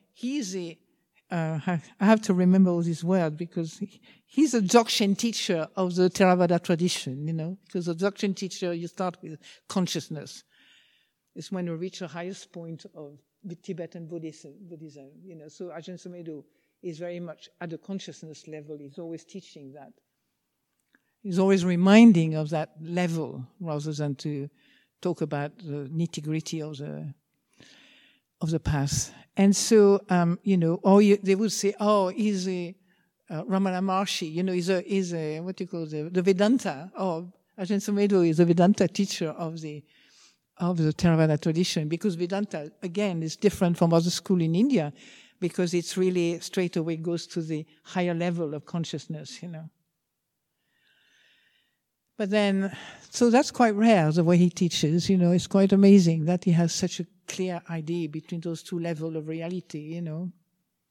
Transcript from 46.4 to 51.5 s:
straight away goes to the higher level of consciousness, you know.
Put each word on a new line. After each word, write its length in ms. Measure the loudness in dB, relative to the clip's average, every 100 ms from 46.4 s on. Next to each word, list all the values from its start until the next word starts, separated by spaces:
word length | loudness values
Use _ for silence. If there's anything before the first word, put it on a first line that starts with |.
straight 360 | -6 -4 -2 -2
away 200 | -4 -4
goes 300 | -4 -6 -6
to 160 | -8
the 240 | -6 -6 -8 _
higher 320 | -8 -4 -2
level 400 | 0 -2 -2 -4
of 100 | -6
consciousness, 800 | -8 -6 -6 -8 -10 -12 -12 -16
you 60 | -14
know. 200 | -14 -16 _ _ _ _ _ _ _ _ _ _ _ _ _ _ _ _ _ _